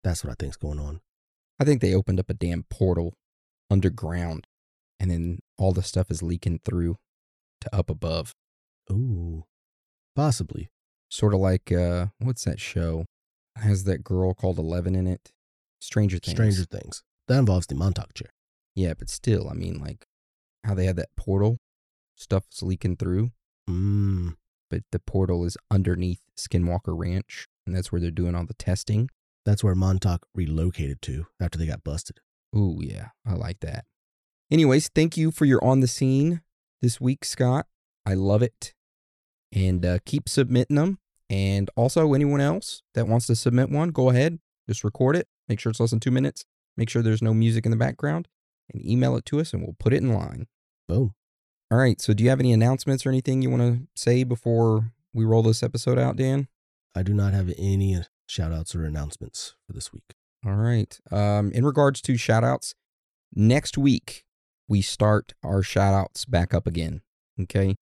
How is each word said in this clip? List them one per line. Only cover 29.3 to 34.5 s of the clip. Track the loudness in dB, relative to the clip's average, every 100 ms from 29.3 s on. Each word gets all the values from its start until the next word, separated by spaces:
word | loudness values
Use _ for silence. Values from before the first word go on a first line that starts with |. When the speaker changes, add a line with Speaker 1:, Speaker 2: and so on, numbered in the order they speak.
| _
Speaker 1:
That's | 0 2
where | 2
Montauk | 2 2 2 0 -2 _
relocated | -6 -2 0 -2 -2 -6 -6
to | -8 -8 -10 _
after | -6 -2
they | -4
got | -4
busted. | -6 -8 -10 -18 _ _ _
Speaker 2:
Ooh, | 0 0 -2
yeah, | -8 -10 -14 _
I | -6
like | -4 -4 -8
that. | -10 -10 -14 _ _ _ _ _ _